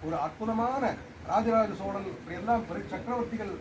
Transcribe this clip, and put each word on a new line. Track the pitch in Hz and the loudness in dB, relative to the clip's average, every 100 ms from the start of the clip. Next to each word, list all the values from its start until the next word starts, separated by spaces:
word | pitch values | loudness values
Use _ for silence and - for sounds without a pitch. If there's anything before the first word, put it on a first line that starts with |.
ஒரு | 156 160 | -2 -2
அற்புதமான | 156 - 220 226 240 269 233 - - - - | -2 -2 0 2 2 2 0 -2 -10 -12 2
ராஜராஜ | 196 226 226 208 185 | 2 6 4 4 0
சோழன் | 196 196 190 | -4 -4 -6
இப்படியெல்லாம் | - - 175 208 233 - | -8 -8 -4 2 2 2
பெரு | 190 - | -6 -4
சக்கரவர்த்திகள் | 254 240 247 233 220 202 - | -6 -2 -2 0 -2 -4 -6